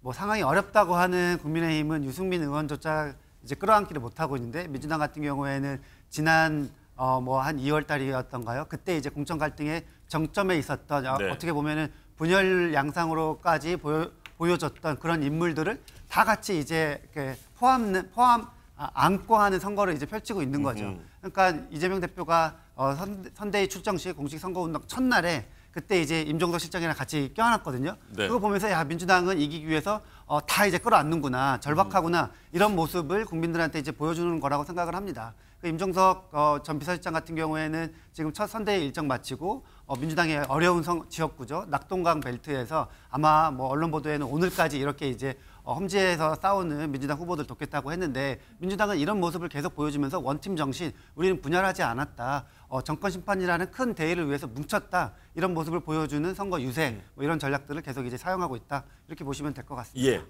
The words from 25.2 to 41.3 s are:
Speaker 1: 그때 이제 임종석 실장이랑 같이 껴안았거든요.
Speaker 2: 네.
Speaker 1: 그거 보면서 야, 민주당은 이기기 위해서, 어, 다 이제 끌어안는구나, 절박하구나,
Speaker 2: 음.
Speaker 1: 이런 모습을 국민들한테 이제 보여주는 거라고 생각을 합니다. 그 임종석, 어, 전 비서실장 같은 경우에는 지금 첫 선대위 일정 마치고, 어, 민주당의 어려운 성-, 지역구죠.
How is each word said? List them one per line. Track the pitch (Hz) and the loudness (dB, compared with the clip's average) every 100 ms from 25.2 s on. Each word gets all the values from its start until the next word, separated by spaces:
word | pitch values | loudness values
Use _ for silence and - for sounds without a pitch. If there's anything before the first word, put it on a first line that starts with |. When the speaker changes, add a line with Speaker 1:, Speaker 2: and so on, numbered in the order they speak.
| 170 160 107 - - | 2 -2 -4 -18 -12
Speaker 1:
그때 | - - 185 | -12 0 2
이제 | 151 160 | 2 0
임종석 | 151 160 175 175 | 0 0 0 0
실장이랑 | 165 185 170 147 | -4 -4 -2 -2
같이 | 131 156 135 - | -2 -2 -2 2
껴안았거든요. | 233 226 - 127 143 214 - 110 | 4 4 0 -4 -4 -6 -12 -2
Speaker 2:
네. | 196 | 0
Speaker 1:
그거 | 226 | 2
보면서 | 208 202 214 | 2 0 2
야, | 175 147 | 0 0
민주당은 | 165 180 185 175 190 | -4 4 4 4 0
이기기 | 147 160 151 | 0 -4 -2
위해서, | 156 196 214 - - - | 0 0 -4 -6 -20 -2
어, | 147 - | -2 0
다 | - 202 | 2 4
이제 | 175 | 2
끌어안는구나, | 233 214 147 165 139 127 139 127 | 4 4 6 0 0 0 0 0
절박하구나, | 143 156 196 190 165 170 | 0 2 4 2 2 0
Speaker 2:
음. | 123 - - | 0 -6 -6
Speaker 1:
이런 | 170 208 190 | 2 4 4
모습을 | 160 180 147 196 220 | 0 -2 -2 -2 -2
국민들한테 | 165 170 165 160 165 | -2 -2 0 -2 -2
이제 | 143 | -6
보여주는 | - 156 165 175 165 | -4 -2 0 0 0
거라고 | 135 143 | 0 0
생각을 | 147 175 170 170 | -2 -4 -4 -4
합니다. | 202 120 113 - - - | -8 -8 -10 -14 -20 -10
그 | 170 | -6
임종석, | 160 196 180 190 185 - | -2 -2 4 4 4 -4
어, | 151 151 147 | 2 2 2
전 | 147 151 | -2 -6
비서실장 | 147 180 175 | -2 -4 -2
같은 | 165 156 160 | -4 -4 -4
경우에는 | 160 156 156 156 165 160 - | -2 -2 -2 -4 -6 -10 -20
지금 | - 156 | -6 -6
첫 | 151 208 | -2 -4
선대위 | 226 208 196 143 | -2 0 0 0
일정 | 147 151 | -2 -2
마치고, | 123 - 127 165 262 - - - | -2 -4 -6 -4 -6 -8 -20 -8
어, | 131 | -4
민주당의 | 156 160 165 151 135 | -2 2 2 2 0
어려운 | 139 175 175 | 4 4 4
성-, | 160 170 - | 2 -2 -4
지역구죠. | - 160 | -4 -4